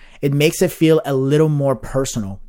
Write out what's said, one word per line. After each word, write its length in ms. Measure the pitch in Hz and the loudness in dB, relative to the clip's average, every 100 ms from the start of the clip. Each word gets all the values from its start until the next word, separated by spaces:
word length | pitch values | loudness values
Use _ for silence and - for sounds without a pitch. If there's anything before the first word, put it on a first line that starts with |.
| - - | -20 -4
It 140 | 147 | -2
makes 260 | 143 151 - | 2 2 2
it 120 | 180 | -2
feel 280 | - 160 156 139 | 2 2 2 2
a 80 | |
little 340 | 135 135 151 156 | -2 2 2 2
more 260 | 147 139 | 2 0
personal 680 | 135 - 135 135 123 98 98 | -2 -4 -4 -4 -6 -8 -12